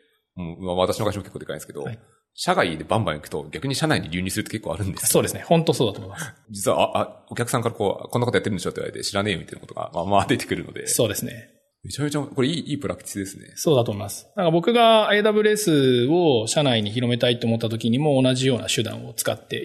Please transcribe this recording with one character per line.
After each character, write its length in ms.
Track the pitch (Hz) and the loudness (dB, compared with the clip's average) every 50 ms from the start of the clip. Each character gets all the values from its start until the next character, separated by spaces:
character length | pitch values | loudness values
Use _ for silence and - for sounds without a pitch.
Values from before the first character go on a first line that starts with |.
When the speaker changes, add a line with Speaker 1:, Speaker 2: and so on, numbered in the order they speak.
| _ _ _ _ _ _ _ | _ _ _ _ _ _ _
Speaker 1:
も 200 | 90 90 82 85 | -12 -10 -10 -10
う、 60 | 85 | -8
ま 100 | 92 90 87 | -6 -4 0
あ、 20 | |
私 240 | 92 92 90 - - | 2 2 2 2 -2
の 60 | 110 | -2
会 80 | 104 95 | -4 -4
社 60 | 98 | -6
も 40 | - | -10
結 100 | - - | -10 -14
構 60 | - | -12
で 60 | - | -10
か 60 | - 71 | -10 -10
い 20 | |
ん 20 | |
で 20 | 78 | -12
す 60 | - | -12
け 60 | - - | -14 -12
ど、 80 | 73 | -10
Speaker 2:
は 100 | 69 - | -10 -10
い。 60 | 113 - _ _ _ _ _ _ _ | -10 -12 _ _ _ _ _ _ _
Speaker 1:
社 180 | - - 175 185 | -6 -4 -2 0
外 240 | 175 117 90 80 | 0 0 0 -2
で 60 | 78 78 | -6 -2
バ 140 | - 92 | 0 0
ン 80 | 113 104 | 0 2
バ 80 | 85 76 | 0 -2
ン 20 | |
行 60 | 76 | -4
く 60 | - | -8
と 200 | - - 78 71 76 | -8 -10 -10 -8 -8
逆 160 | - 78 - | -10 -6 -4
に 80 | 135 135 | -4 -2
社 120 | - 160 | 0 0
内 140 | 156 143 92 | 0 0 0
に 80 | - 78 | -2 -2
流 120 | 82 90 | -4 -4
入 80 | 92 95 | -2 -2
す 100 | - 107 | -2 -4
る 20 | |
っ 40 | - | -4
て 60 | - | -4
結 140 | - 110 - | -8 -6 -6
構 80 | 82 80 | -6 -4
あ 40 | |
る 80 | 82 101 | -4 -4
ん 60 | 95 | -4
で 60 | - | -4
す 60 | - - | -2 -2
よ。 40 | |
Speaker 2:
そ 120 | - - 160 | 2 2 2
う 20 | 113 | 2
で 60 | - | 2
す 40 | - | -4
ね。 100 | - - | -6 0
本 180 | - 170 165 160 | 2 2 4 4
当 80 | - 139 | 2 2
そ 120 | - 135 | 2 2
う 20 | |
だ 60 | 104 95 | 0 0
と 60 | - | -6
思 80 | 104 | -12
い 20 | 98 | -12
ま 80 | - - | -10 -12
す。 120 | - - - _ _ _ | -12 -12 -12 _ _ _
Speaker 1:
実 180 | 107 98 95 123 | -10 -2 0 0
は、 260 | - - 98 - - | 4 4 2 2 2
あ、 40 | 101 | -2
あ、 240 | 104 - - - _ _ | -2 -2 -6 -18 _ _
お 60 | 120 | -6
客 140 | 123 120 117 | -6 -4 -2
さ 80 | - | -2
ん 60 | 123 110 | -2 -2
か 60 | 117 | -2
ら 60 | 110 | -2
こ 280 | - 104 95 - - - | 0 0 0 0 -2 -6
う、 40 | - | -2
「こ 100 | - 123 | 0 0
ん 20 | |
な 40 | 120 | 0
こ 60 | 120 | 2
と 60 | - | 2
や 40 | 95 | 0
っ 20 | - | 0
て 60 | 104 | 0
る 60 | 107 | -4
ん 20 | |
で 60 | 87 - | -2 -4
し 40 | |
ょ」 20 | 85 | -4
っ 20 | - | -6
て 80 | - | -4
言 20 | - | -8
わ 80 | - | -8
れ 0 | |
て、 120 | - - - | -8 -8 -8
「知 100 | - - | -4 -2
ら 80 | 101 98 | 0 0
ね 80 | 107 | 0
え 20 | 92 | -2
よ」 60 | 82 | -2
み 40 | 78 | -6
た 60 | - | -12
い 20 | - | -16
な 60 | - | -18
こ 60 | - | -16
と 60 | - - | -12 -10
が、 180 | - 80 82 - | -10 -10 -6 -4
ま 80 | 85 | -4
あ、 40 | 85 | -2
ま 140 | 95 101 98 | 2 2 2
あ 40 | 92 | 4
出 120 | - 123 | 4 0
て 80 | - - | 0 0
く 100 | - 95 | -4 -4
る 100 | 82 80 | -4 -4
の 80 | - - | -8 -10
で。 140 | - - | -10 -4
Speaker 2:
そ 180 | - - - 123 | -2 0 2 2
う 40 | 107 | 0
で 60 | 98 | 0
す 100 | - - | -4 -6
ね。 240 | - - 113 - _ _ _ _ _ _ _ - | -8 -10 -14 -18 _ _ _ _ _ _ _ -14
Speaker 1:
め 80 | 98 | -12
ち 80 | - - | -6 -4
ゃ 40 | 147 | -4
め 40 | 147 | -2
ち 60 | 147 | -2
ゃ、 60 | 147 | -4
こ 200 | 180 - - - | -6 -4 -2 0
れ 60 | - | 0
い 60 | 156 175 | 0 0
い、 60 | 165 - 139 | -2 -4 -4
い 20 | 147 | -6
い 60 | 139 | -4
プ 80 | 131 | -4
ラ 80 | - 87 | -6 -6
ク 80 | - - | -8 -10
テ 60 | - | -10
ィ 20 | |
ス 80 | - 101 | -6 -6
で 60 | 95 | -6
す 120 | - - | -6 -10
ね。 140 | - - - - | -16 -18 -16 -12
Speaker 2:
そ 180 | - - 175 147 | -2 2 4 4
う 20 | |
だ 80 | 127 117 | 4 4
と 80 | 117 | 2
思 80 | 104 101 | -2 -6
い 20 | |
ま 80 | 101 104 | -6 -8
す。 160 | - - - _ | -10 -12 -16 _
だ 60 | _ | _
か 60 | 214 180 | 0 2
ら 80 | 165 | 2
僕 200 | 160 170 170 - | 2 4 4 4
が 400 | 233 240 233 226 226 220 208 - 202 | 4 6 8 8 8 6 6 4 2
エ 60 | 208 | 4
ー 40 | 208 | 4
ダ 100 | 220 208 | 4 2
ブ 100 | 214 208 | 4 4
リ 60 | 214 | 2
ュ 20 | |
ー 40 | 214 | 2
エ 20 | |
ス 500 | 208 208 180 156 143 135 131 123 120 120 | 2 2 2 4 4 6 4 4 4 4
を 400 | 135 165 180 175 156 131 113 110 | 2 2 4 4 4 4 2 2
社 160 | 117 - 160 147 | 0 0 2 4
内 180 | 135 120 113 | 4 2 2
に 100 | 104 101 | 0 0
広 180 | 107 123 123 120 | -2 -2 0 0
め 80 | 123 | 0
た 120 | 117 127 123 | 2 2 2
い 100 | 120 120 | 2 2
と 40 | - | 0
思 120 | 117 113 | 0 0
っ 20 | 113 | 0
た 100 | 123 113 | 0 -2
時 200 | 113 113 123 117 | -4 -2 0 0
に 100 | 117 131 | 2 2
も 200 | 156 151 139 131 131 | 2 2 4 4 4
同 100 | 131 127 | 4 2
じ 140 | 127 131 | 2 2
よ 80 | 135 127 | 2 2
う 40 | 110 | 0
な 80 | - | -2
手 160 | - - - 107 | -2 -2 -2 -2
段 220 | 107 110 113 120 | -4 -6 -10 -12
を 80 | 123 120 | -10 -8
使 180 | - - - | -4 -4 -4
っ 60 | 110 | -4
て 240 | - - _ - 123 | -4 -8 _ -8 -6